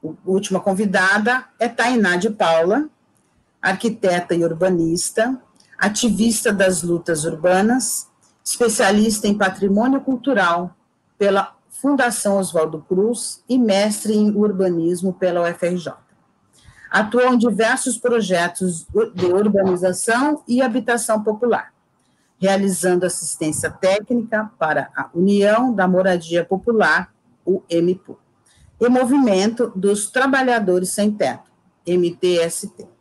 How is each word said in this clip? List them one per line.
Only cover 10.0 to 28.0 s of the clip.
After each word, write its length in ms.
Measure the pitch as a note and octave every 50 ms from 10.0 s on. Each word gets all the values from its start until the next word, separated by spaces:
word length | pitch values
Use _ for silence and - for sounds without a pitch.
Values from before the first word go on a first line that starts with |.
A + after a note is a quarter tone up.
cultural 760 | C4+ - C4 B3 - C#4 C4 G#3 F#3+ F3 E3+ F3 F3+ F3+ - _ _ _ _ _ _ _ _ _
pela 360 | G3+ G3 G3 G3 F#3+ - - _ _ _
Fundação 680 | - - - C#4 C#4+ C4+ C4 A#3+ G#3+ - - G#3 G3
Oswaldo 460 | G3 F#3+ F3+ E3+ F3 D#3 D#3+ D#3+ D#3+ -
Cruz 560 | _ F#3 F3+ G3+ A3+ A#3+ A3 - - - - _
e 120 | _ B3 C4
mestre 560 | A#3+ G#3+ F#3+ G3 G#3 G#3+ G#3 - - G#3 A3
em 160 | G#3+ G#3+ G#3 -
urbanismo 760 | G3+ G#3 G#3 F#3+ F#3 F#3+ F#3 F3 E3 E3 E3+ F3+ F3 F#3 F#3+ F3+
pela 280 | - F#3+ F3+ F3 F3
U 40 | F3
F 220 | E3+ E3+ - -
R 100 | E3+ F3+
J. 180 | F3+ D#3 D3 - - _ _ _ _ _ _ _ _ _ _ _ _ _ - - - - -
Atua 380 | - F#3+ G#3+ G#3+ G#3+ A#3+ B3
em 100 | B3+ B3
diversos 600 | A#3+ G#3+ A#3+ G3 F#3+ A3 A3+ B3 A#3+ - C4+ B3
projetos 880 | - - B3 A#3 A#3 G#3 E3+ F3+ E3+ E3+ F3 F3 - F#3+ F#3 F3 E3 - _ - G3+ A3+ A#3 -
de 120 | F3+ F3+
urbanização 1160 | F3 F3+ G3 G#3+ G#3+ G3 G3 F#3+ F#3+ F3+ F3 F3+ F#3 F#3 - - - A3+ B3 C4+ D4+ D4+ D4 _
e 160 | - A#3+ B3
habitação 640 | C4+ B3+ A3 B3+ G#3+ - A#3 A#3 A#3 - A3 G#3+ G#3+
popular, 480 | G#3+ G#3+ G#3+ B3 A#3+ G#3+ - - - _ _ _ _ _ _ _ _ _ _ _ _ _
realizando 680 | _ F#3 F#3+ G3 G3 G3 G3 F#3 - - F#3 F3+ F3+ F3+
assistência 680 | F3 E3+ - - - - - E3 D#3 D3+ - - D#3+
técnica 800 | - - - F#3 G3 G#3 G#3 _ A#3+ A#3+ G#3+ - - G#3+ G#3+ G#3+ _ _
para 300 | E3 D#3 D3+ C#3+ C3 - _
a 160 | - - - _
União 600 | E3+ F3+ G3 G3+ G3+ G3 G3+ G#3+ A3+ B3+ C4 A#3
da 140 | G3+ F#3
Moradia 560 | F#3 F3+ F3+ F#3 F#3+ F3+ F3 D#3+ D#3+ E3+ E3+ E3
Popular, 720 | - F#3+ F#3+ - A#3 A#3 G#3+ F#3+ F#3+ F#3 F3 F#3 - _ _ _ _ _ _ _
o 160 | - F#3+ F#3+ - _
M 260 | E3+ E3+ E3+ F3 F#3
P 160 | F#3